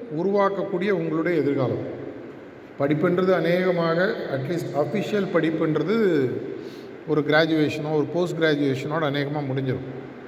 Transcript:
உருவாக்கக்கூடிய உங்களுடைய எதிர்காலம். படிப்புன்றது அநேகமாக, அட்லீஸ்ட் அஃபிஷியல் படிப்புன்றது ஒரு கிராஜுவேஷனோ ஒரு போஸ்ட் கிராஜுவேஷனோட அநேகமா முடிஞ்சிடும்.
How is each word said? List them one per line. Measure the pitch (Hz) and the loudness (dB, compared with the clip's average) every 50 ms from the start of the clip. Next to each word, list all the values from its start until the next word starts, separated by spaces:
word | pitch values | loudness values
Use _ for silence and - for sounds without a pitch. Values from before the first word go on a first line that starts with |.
| - - 151 156 | -10 -8 -4 -2
உருவாக்கக்கூடிய | 180 196 202 202 196 196 196 185 170 - - 175 190 208 | 0 2 2 4 4 2 2 0 -4 -2 -2 -2 0 0
உங்களுடைய | 196 170 165 160 156 160 160 175 175 156 | 0 0 0 0 0 0 0 2 2 2
எதிர்காலம். | 135 143 139 139 131 117 - - - - - - - - - - - - - - - - - - - - - - | 2 2 2 2 2 0 0 -2 -4 -6 -8 -10 -10 -12 -12 -14 -14 -16 -16 -16 -18 -18 -20 -20 -20 -12 -6 -2
படிப்புன்றது | 139 143 151 151 185 180 175 185 185 185 | 0 0 2 2 2 2 2 2 2 4
அநேகமாக, | 185 170 160 165 175 180 180 185 170 170 165 165 165 170 185 214 226 - - - | 4 2 2 2 2 2 2 2 2 2 2 2 2 2 2 2 0 -2 -4 -4
அட்லீஸ்ட் | 143 131 131 147 175 160 143 - - | -4 -4 -2 -2 -4 -4 -4 -2 -2
அஃபிஷியல் | 139 151 - - 202 180 - 214 202 190 - - | -2 -2 0 0 -2 -2 0 0 -2 0 2 2
படிப்புன்றது | 165 156 160 160 160 170 151 156 151 156 170 214 226 220 190 165 147 131 120 117 - - - - - - - - - - - - - - - | 2 2 2 2 0 0 2 2 2 2 2 2 2 4 4 4 4 2 0 -2 -4 -6 -8 -10 -10 -12 -12 -14 -14 -16 -16 -16 -10 -4 -2
ஒரு | 151 151 | 0 2
கிராஜுவேஷனோ | 143 147 147 156 165 160 160 156 151 139 - - 147 151 156 | 2 4 4 4 4 4 4 2 2 2 0 -2 -2 0 0
ஒரு | 151 139 | 0 0
போஸ்ட் | 135 - 170 180 165 151 160 | 0 0 0 0 0 0 2
கிராஜுவேஷனோட | 160 156 151 143 147 139 131 131 - 151 147 165 | 2 4 4 4 2 2 0 0 -2 -4 -2 0
அநேகமா | 156 143 139 143 143 139 147 151 143 135 131 | 0 0 0 0 -2 -2 -2 -2 -2 -2 -2
முடிஞ்சிடும். | 135 135 131 120 - - - - - - - - - - | -2 -2 -2 -2 -2 -4 -8 -10 -10 -12 -12 -14 -16 -16